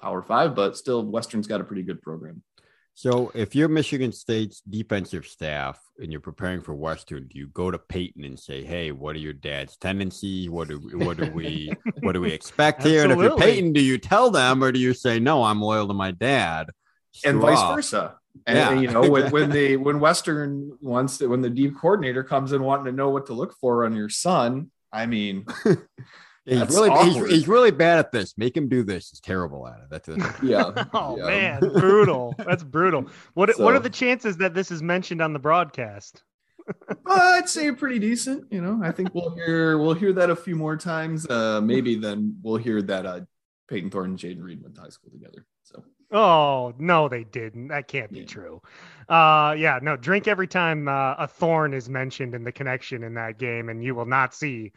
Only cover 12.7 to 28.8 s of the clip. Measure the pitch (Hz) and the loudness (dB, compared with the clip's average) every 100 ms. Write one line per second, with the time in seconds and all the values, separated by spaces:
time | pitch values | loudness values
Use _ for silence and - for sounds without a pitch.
12.7 | 151 147 156 143 135 214 320 190 196 170 | 4 4 6 6 6 4 6 6 6 4
13.7 | 147 135 127 - 202 247 170 127 131 131 | 4 4 2 2 4 6 4 4 4 2
14.7 | 127 127 123 127 113 127 156 110 104 107 | 2 2 2 0 2 2 4 4 2 2
15.7 | 107 101 98 95 90 117 135 90 80 80 | 0 0 -2 -4 -2 0 2 0 -4 -8
16.7 | - _ _ _ - 143 - - - - | -14 _ _ _ -4 0 4 4 4 4
17.7 | 302 - 104 82 - _ - - 123 139 | 0 -2 -4 -6 -10 _ -10 0 2 4
18.7 | 131 127 117 139 139 127 147 143 143 139 | 2 2 4 4 4 4 2 2 2 2
19.7 | 135 139 147 156 175 - 151 143 143 143 | 2 0 2 2 2 0 -4 -4 -6 -10
20.7 | - 135 123 135 - 131 123 123 120 139 | -12 -4 -2 -2 -2 0 0 0 0 0
21.7 | 139 165 202 131 123 131 139 135 139 131 | 2 2 2 0 -4 -2 -2 0 -2 0
22.7 | 139 131 131 139 135 135 120 165 - 127 | -2 -2 -2 0 -2 -4 -8 -8 -4 0
23.7 | 120 113 110 107 - 175 175 120 131 156 | 2 0 -2 -4 -2 0 2 0 -2 -8
24.7 | _ _ 110 117 110 104 98 107 - 220 | _ _ -8 -4 -2 -2 -6 -10 -2 2
25.7 | 175 - - - - - _ - 127 113 | 2 -2 -20 -20 -20 -20 _ -2 0 4
26.7 | 175 214 147 175 127 107 165 147 233 240 | 6 6 8 6 4 4 2 6 6 6
27.7 | 139 165 165 - 117 92 - 120 165 135 | 6 4 4 2 -2 -4 -4 -4 -2 0
28.7 | 127 | 0